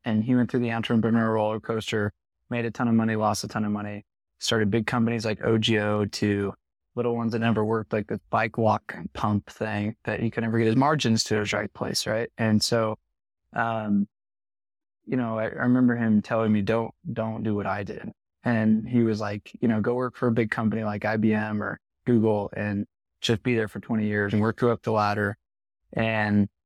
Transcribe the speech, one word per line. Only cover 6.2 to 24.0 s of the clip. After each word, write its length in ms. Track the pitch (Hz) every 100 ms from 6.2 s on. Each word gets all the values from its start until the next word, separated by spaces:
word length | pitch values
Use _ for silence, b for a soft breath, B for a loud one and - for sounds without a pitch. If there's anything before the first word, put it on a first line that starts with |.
| 104 101 98 - _ _ _ 123
little 200 | 120 117
ones 160 | 113
that 60 | 113
never 260 | 117 107
worked, 300 | 107 113 107
like 140 | 110 104
the 120 | 107 -
bike 300 | 110 113 -
walk 360 | 107 107 - - 82
pump 340 | - 107 104 -
thing 480 | - 107 104 104 -
that 180 | - 107
you 80 | 113
could 120 | -
never 160 | 113 113
get 80 | 110
his 100 | 123
margins 480 | 139 156 120 113
to 120 | - 107
the 200 | 101 104
right 160 | 104
place, 340 | - - - 107
right? 220 | 110 120 -
And 260 | 113 107
so, 360 | - 117 110 110 _ _ _ _ _
um, 520 | - 117 113 107 101 104 _ _ _ _ _ _ _ _ _ -
you 80 | 127
know, 220 | 117 110
I, 60 |
I 180 | 110 -
remember 320 | 123 127 123
him 260 | 120 113 107
telling 300 | - 117 110
me, 120 | 107
"Don't, 300 | 98 113 113 - -
don't 320 | 113 110 110
do 100 | 110
what 100 | 101
I 200 | 98 98
did." 260 | 98 - 110 - _ _
And 460 | 127 113 110 110 113
he 160 | 120
was 160 | 113 107
like, 360 | 104 104 - -
you 80 | 120
know, 120 | 107
"Go 140 | 110
work 220 | 123 127 -
for 100 | 123
a 60 |
big 180 | 117 110
company 320 | - 110 113
like 220 | 107 104
I 120 | 107 110
B 160 | 107
M 300 | 107 107 107
or 160 | 95 - _ _ -
Google 440 | 117 110 104 101 -
and 300 | 104 101 101 _ _ _
just 240 | - 110
be 100 | 127
there 140 | 113 101
for 100 | 104
twenty 280 | - 113